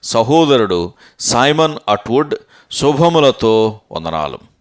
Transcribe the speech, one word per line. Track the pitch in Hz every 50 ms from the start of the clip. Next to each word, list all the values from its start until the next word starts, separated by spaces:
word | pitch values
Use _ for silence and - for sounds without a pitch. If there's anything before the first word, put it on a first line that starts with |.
| -
సహోదరుడు | - - 113 113 117 147 160 165 147 143 123 110 98 92 87 85 90 - _ - - _ _
సైమన్ | - - - 120 127 143 151 156 160 156 151 - _ -
అట్వుడ్ | 104 101 - - 113 135 151 147 - - - _ _ - _ _
శుభములతో | - - - 139 151 135 165 170 170 160 151 135 123 - - 113 110 110 110 110 107 107 _ _
వందనాలు. | - 82 82 82 80 80 76 71 64 - - _ _ _